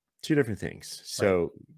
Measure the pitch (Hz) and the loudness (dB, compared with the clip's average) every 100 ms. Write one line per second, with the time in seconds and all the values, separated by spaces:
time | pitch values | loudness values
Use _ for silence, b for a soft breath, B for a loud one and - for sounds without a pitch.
0 | _ _ - 147 117 98 - - - - | _ _ 0 2 2 -2 -6 -10 -16 -16
1 | - - 104 90 82 - - | -10 0 2 4 0 -4 -20